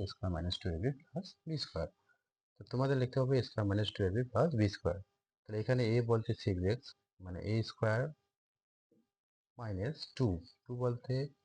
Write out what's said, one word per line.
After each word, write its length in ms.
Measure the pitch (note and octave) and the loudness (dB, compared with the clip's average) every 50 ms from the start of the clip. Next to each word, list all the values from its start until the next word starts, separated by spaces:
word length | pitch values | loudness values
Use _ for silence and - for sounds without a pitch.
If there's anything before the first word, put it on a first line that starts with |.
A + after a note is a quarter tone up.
a 20 | G2 - | -4 -6
square 220 | - - - F#2 E2+ | -6 -6 -4 -2 -2
minus 200 | D#2 E2+ F2 - | -2 -2 -2 -4
two 120 | - - F#2 | -2 -2 -2
a 80 | E2 D#2+ G2+ | -2 0 0
b 20 | C#3 C3+ - | -2 -2 -4
plus 260 | - _ - F3 G3 - - _ _ | -8 _ -10 -10 -10 -10 -14 _ _
b 20 | D#3+ D#3+ | -8 -6
square। 340 | C#3 - - - - - - - _ _ _ _ _ _ _ _ _ _ _ _ | -6 -6 -6 -6 -6 -6 -6 -8 _ _ _ _ _ _ _ _ _ _ _ _
তো 60 | - - - | -20 -12 -6
তোমাদের 240 | - B2 C3+ C3+ C#3 | -2 0 0 2 2
লিখতে 200 | C3 B2+ B2+ - C3+ | 2 0 0 2 2
হবে 140 | C3 B2+ C3+ B2+ | 2 4 4 2
a 40 | G#2+ | 2
square 200 | - - A2 G#2 G2+ | 0 0 0 2 2
minus 200 | G2 G#2 G#2 - - | 2 2 0 0 0
two 100 | - G2+ | 0 0
a 40 | F2+ F#2+ | 2 2
b 20 | A#2+ B2+ B2 | 0 -2 0
plus 180 | - G#2 D3+ F3 C#3+ G#2+ | 2 2 2 2 4 4
b 20 | G#2+ G2 | 2 2
square। 320 | - - - E2+ F2 F#2+ - _ _ _ _ _ _ _ | 2 0 -2 -2 -2 -2 -6 _ _ _ _ _ _ _
তাহলে 180 | _ - G#2+ G#2+ | _ -6 -6 -2
এখানে 220 | G#2+ - B2+ B2+ A#2+ A2 A2+ | 0 2 2 4 4 4 4
a 40 | B2 A#2+ A2+ | 4 4 4
বলতে 200 | A#2 A2+ - - A2 | 2 2 2 0 -2
সিক্স 280 | - - G#2+ F#2+ F2 F2+ F#2+ | 0 0 0 0 2 2 2
এক্স, 160 | A#2 B2+ - - - _ _ _ _ - | 0 0 -4 -12 -20 _ _ _ _ -16
মানে 180 | F#2 F2+ F#2 - - G2+ | -12 -10 -8 -6 -2 0
এ 40 | A2 A2+ A2 | 0 0 0
স্কয়ার 380 | - - - A2+ A2 A2 A#2 C#3 D#3 D3+ _ _ _ _ _ _ _ _ _ _ _ _ _ _ _ _ _ _ _ _ _ _ _ _ _ _ _ _ | -2 -4 -2 0 2 2 0 0 -2 -6 _ _ _ _ _ _ _ _ _ _ _ _ _ _ _ _ _ _ _ _ _ _ _ _ _ _ _ _
মাইনাস 400 | B2 A#2 A2 G2 F#2 G2+ C#3+ D#3 - - - - | -10 -8 -6 -4 -2 -4 -4 -6 -8 -12 -10 -2
টু, 120 | - C3 G#2 F2 E2 F2 - _ _ _ | 0 2 2 2 0 -4 -10 _ _ _
টু 80 | - B2 | -10 -6
বলতে 400 | B2 B2 B2 A#2+ A#2+ - - B2+ C3 C#3+ D3 - _ | -2 -2 -2 -2 -4 -4 -4 -2 -2 -4 -6 -8 _